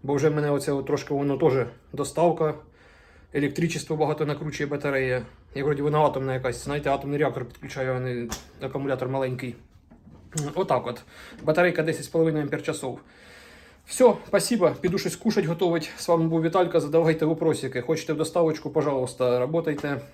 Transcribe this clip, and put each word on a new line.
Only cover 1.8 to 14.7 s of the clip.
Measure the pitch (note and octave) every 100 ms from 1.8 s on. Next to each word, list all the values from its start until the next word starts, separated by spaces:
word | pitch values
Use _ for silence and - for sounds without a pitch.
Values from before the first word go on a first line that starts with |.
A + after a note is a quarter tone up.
| -
доставка, | - C#3 - E3+ E3 D#3 D3 - _ - - - - -
електричество | C#3+ C#3+ C#3+ E3 D3+ - D#3
багато | D3+ D3+ D3
накручує | C#3+ D#3 - C#3+
батарея. | D3 C#3+ C3+ C3 B2+ A#2 - -
Як | C3+
вроді | C3+ C#3
вона | D3 D3+
атомна | D3+ C3+ C3
якась, | C3 C3 A#2+
знаєте, | - D3 C#3+
атомний | C#3 C#3 C#3+
реактор | D3 B2+
підключає, | B2 - - - C3
а | B2+
не | B2+ B2 A#2+ - - -
акумулятор | C3+ C#3+ C3+ C3+ B2+
маленький. | C3+ C3 B2+ B2+ A#2+ - - _ - - - - D#3+ C#3+
Отак | D#3+ F#3 C3 A#2
от. | B2 - - - -
Батарейка | - D#3 F3 D#3+
десять | D#3 D#3
з | C3+
половиною | E3 D#3+ D3+
ампер-часов. | C#3+ D3 - D3+ C3+ A2+ - - - - - - - - -
Все, | - B3 - -
спасибо. | G3+ - A#3 F3